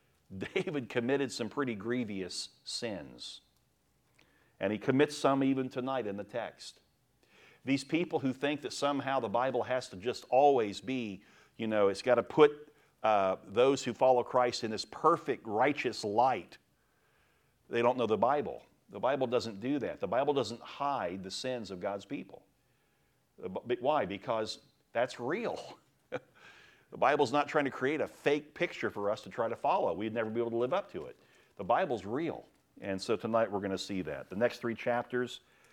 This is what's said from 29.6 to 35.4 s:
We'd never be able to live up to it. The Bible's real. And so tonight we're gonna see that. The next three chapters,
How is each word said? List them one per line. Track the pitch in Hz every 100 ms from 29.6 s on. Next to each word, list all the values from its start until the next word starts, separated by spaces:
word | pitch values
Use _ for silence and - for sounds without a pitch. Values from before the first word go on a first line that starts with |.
| 143 185 113
We'd | 85 110
never | 117 110
be | 113
able | 117
to | 113
live | 127
up | 175 -
to | 90 65
it. | - _ _ _ -
The |
Bible's | 92 123 185 117 98
real. | 123 165 - - _ _ -
And | 104 95
so | - 110
tonight | 113 113 110
we're | 98
gonna | 98 95
see | - 98
that. | 78 69 -
The | 95
next | 120 -
three | 120 113
chapters, | - 120 - 123 123 -